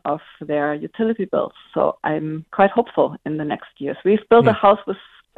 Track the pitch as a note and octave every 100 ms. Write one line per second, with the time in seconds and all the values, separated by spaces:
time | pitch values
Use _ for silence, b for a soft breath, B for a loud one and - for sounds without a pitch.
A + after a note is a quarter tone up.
0 | - D3+ - _ D3+ D3 D3 D3 D#3+ -
1 | A3 A3+ F#3+ - - - _ - - -
2 | - D#3 D#3 D#3 - - G3 A#3 A#3 -
3 | C#3+ D#3 - D#3 D3 A#2+ - - C#3 -
4 | F#3 G#3 - A#3 A#3+ G#3 G3+ G#3 - F#3+
5 | - _ _